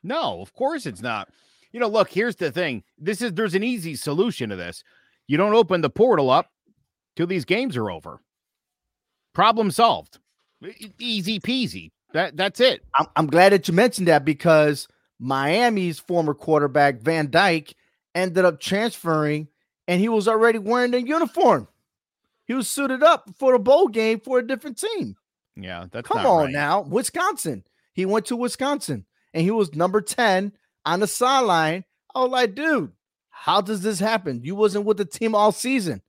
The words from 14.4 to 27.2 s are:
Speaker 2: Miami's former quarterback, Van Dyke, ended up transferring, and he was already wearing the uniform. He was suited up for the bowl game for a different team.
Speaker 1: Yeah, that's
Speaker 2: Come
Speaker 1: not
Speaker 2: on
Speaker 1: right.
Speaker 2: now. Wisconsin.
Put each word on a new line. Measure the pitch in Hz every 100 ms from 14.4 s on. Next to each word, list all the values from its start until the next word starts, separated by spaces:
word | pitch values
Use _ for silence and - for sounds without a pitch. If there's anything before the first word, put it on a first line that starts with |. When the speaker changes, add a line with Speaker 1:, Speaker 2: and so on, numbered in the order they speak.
| 170 156 151 143 - _ _ _
Speaker 2:
Miami's | 123 135 139 190 240 208 180 156
former | - 175 156
quarterback, | 143 - 151 143 139 143 127
Van | 117 160 151
Dyke, | 160 196 165 147 - _ _ _
ended | 170 185 175
up | 180 151
transferring, | - 196 226 - 170 156 151 151 156 _ _ _ -
and | 180
he | 220
was | 226 196
already | 220 233 226
wearing | 196 247 247
the | 247
uniform. | 240 311 320 - 359 160 101 _ _ _ _ _ _ _ -
He |
was | 254 226
suited | - 277 262
up | 302 320 - -
for | 269
the | 247
bowl | 196 285 349
game | 220 220 226
for | 254 254
a | 233
different | 262 294 240
team. | 415 440 113 98 _ _ _ -
Speaker 1:
Yeah, | 92 87 90
that's | 117 120
Speaker 2:
Come | 403
Speaker 1:
not | -
Speaker 2:
on | 170
Speaker 1:
right. | 143
Speaker 2:
now. | 143 147 185
Wisconsin. | 151 202 - -